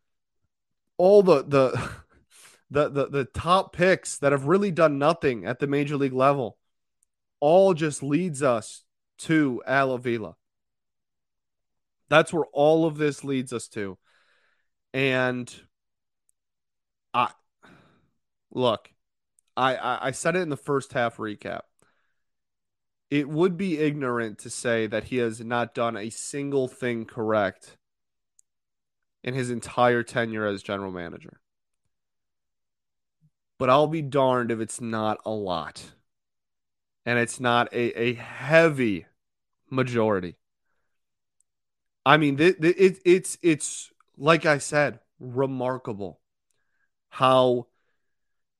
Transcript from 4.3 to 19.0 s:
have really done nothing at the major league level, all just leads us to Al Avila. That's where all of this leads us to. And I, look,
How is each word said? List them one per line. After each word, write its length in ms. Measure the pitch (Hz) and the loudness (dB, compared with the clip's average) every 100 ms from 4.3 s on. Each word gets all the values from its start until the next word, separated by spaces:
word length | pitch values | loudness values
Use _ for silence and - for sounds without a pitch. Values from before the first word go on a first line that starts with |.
have 160 | 139 139 | 2 2
really 240 | 196 202 | 2 2
done 280 | 165 160 139 | 2 2 4
nothing 460 | 143 170 147 117 | 2 2 0 -2
at 140 | 92 127 | -4 -4
the 80 | 143 | -2
major 300 | 143 143 143 | -2 -2 -2
league 160 | 139 | -2
level, 460 | 127 135 143 110 - _ _ _ _ _ _ _ _ | 2 2 2 -2 -10 _ _ _ _ _ _ _ _
all 340 | 147 180 196 | 4 6 6
just 300 | 160 156 139 | 2 -2 -6
leads 360 | 139 151 180 135 | -2 -2 -2 -2
us 440 | 139 117 - - _ _ _ _ | 0 0 -4 -16 _ _ _ _
to 420 | - 160 143 120 - | -2 0 2 -2 -2
Al 240 | 135 135 | 0 0
Avila. 460 | 123 123 117 92 - _ _ _ _ _ _ _ _ _ _ _ _ _ _ _ _ _ | -2 -4 -4 -6 -14 _ _ _ _ _ _ _ _ _ _ _ _ _ _ _ _ _
That's 240 | 147 160 | 2 2
where 140 | 170 139 | -2 -4
all 340 | 135 147 160 165 | 2 4 4 2
of 120 | 147 | 0
this 260 | 151 135 | -4 -4
leads 280 | 139 131 127 | -6 -6 -6
us 140 | 117 - | -10 -10
to. 300 | 113 98 90 _ _ _ _ _ _ _ _ _ | -10 -10 -10 _ _ _ _ _ _ _ _ _
And 600 | 131 135 131 127 123 120 - _ _ _ _ _ _ _ _ _ _ _ _ _ _ _ | -4 -2 0 -2 -4 -10 -16 _ _ _ _ _ _ _ _ _ _ _ _ _ _ _
I, 180 | 120 120 - _ _ - - _ _ _ _ _ _ _ | -2 -2 -4 _ _ -20 -20 _ _ _ _ _ _ _
look, 380 | 120 123 107 - _ | -2 0 0 -6 _